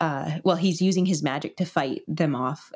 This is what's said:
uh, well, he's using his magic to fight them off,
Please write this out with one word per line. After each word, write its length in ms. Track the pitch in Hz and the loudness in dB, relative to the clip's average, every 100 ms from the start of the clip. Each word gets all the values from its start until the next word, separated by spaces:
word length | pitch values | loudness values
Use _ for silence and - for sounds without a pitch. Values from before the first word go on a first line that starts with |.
uh, 380 | 160 139 160 156 | -2 -2 -4 0
well, 140 | - 170 | 2 2
he's 240 | 185 160 | 2 2
using 240 | 185 185 185 | 2 4 2
his 180 | 165 | 2
magic 320 | 147 139 - - | 0 -2 -4 -4
to 80 | 175 | -4
fight 380 | - 139 - - | -2 -2 -4 -4
them 280 | 156 160 123 | 0 0 0
off, 360 | 127 147 - | -2 -4 -10